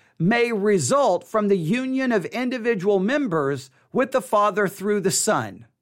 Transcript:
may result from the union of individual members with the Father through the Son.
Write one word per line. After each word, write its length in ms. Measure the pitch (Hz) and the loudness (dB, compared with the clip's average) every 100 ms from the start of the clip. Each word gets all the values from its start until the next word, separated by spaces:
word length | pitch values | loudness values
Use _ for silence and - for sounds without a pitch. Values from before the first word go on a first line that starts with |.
| _ - | _ -2
may 340 | 170 240 240 | 0 2 2
result 720 | 220 208 196 127 277 254 175 | 0 2 2 2 2 2 0
from 240 | - 220 202 | -2 -2 2
the 100 | 196 | 2
union 540 | 156 240 262 262 262 | 0 -2 -2 -2 0
of 120 | 220 156 | 0 -2
individual 720 | 226 254 247 226 226 190 202 | -4 -4 -4 -2 -2 0 0
members 680 | 196 294 269 165 139 143 - _ _ | 2 0 -2 -2 -2 -4 -8 _ _
with 200 | - 269 | -2 0
the 100 | 262 | -2
Father 460 | - 208 208 202 196 | 0 2 2 2 -2
through 320 | - 196 208 | -2 -2 0
the 100 | 185 | 0
Son. 560 | - - 151 110 92 - _ | 0 0 0 -2 -10 -20 _